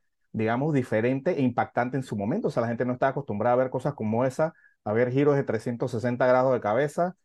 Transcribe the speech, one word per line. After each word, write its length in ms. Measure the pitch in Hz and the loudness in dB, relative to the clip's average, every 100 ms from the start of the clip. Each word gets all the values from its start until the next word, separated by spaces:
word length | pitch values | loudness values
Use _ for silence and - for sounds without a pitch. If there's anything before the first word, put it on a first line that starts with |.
| _ _ _ | _ _ _
digamos, 400 | 110 110 120 151 | -4 -2 0 0
diferente 600 | 139 117 110 120 135 175 | 0 0 0 2 0 -2
e 100 | 170 | 0
impactante 560 | 127 117 107 123 123 135 | 0 0 0 0 -2 -2
en 40 | |
su 120 | 127 107 | -4 -4
momento. 320 | 101 202 214 | -2 -2 -2
O 20 | |
sea, 120 | 127 | -2
la 60 | 117 | -2
gente 180 | 117 123 | -2 -2
no 80 | |
está 140 | 127 135 | 0 -2
acostumbrada 460 | 143 139 104 120 | -2 -6 -2 2
a 40 | 123 | 2
ver 120 | 127 | 0
cosas 220 | 131 147 | -2 -4
como 320 | - 107 113 | -4 -2 0
esa, 300 | 131 131 160 - _ _ | 0 0 -4 -4 _ _
a 80 | 107 | -2
ver 160 | 110 123 | 0 2
giros 260 | 131 147 139 | 4 4 4
de 60 | |
trescientos 460 | 131 110 127 117 131 | 0 -4 -4 -4 -4
sesenta 360 | 117 120 123 127 | -2 -2 2 4
grados 280 | 127 131 | 4 4
de 60 | 120 | 2
cabeza, 560 | 104 113 147 170 175 - | 0 0 0 -2 -4 -4